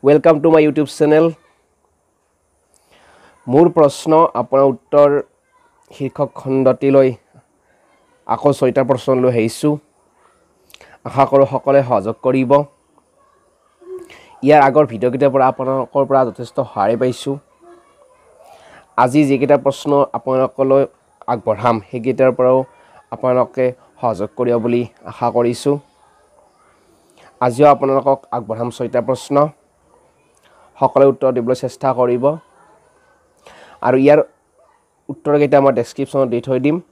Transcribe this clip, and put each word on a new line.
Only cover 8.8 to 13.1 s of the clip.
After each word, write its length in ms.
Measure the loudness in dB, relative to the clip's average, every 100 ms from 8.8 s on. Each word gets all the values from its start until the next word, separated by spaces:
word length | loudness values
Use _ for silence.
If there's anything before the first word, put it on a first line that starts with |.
প্ৰশ্ন 260 | -2 -2 -2 0
লৈ 80 | 0
আহিছোঁ। 420 | 0 -4 -2 -4 -4 _ _ _ _ _ _ _ _ _ -20 -20 _ -8
আশা 180 | -2 2
কৰোঁ 160 | 2 2
সকলোৱে 280 | -2 0 0 0
সহযোগ 280 | -2 -4 -6
কৰিব। 280 | -2 -2 2 0 0 _ _ _ _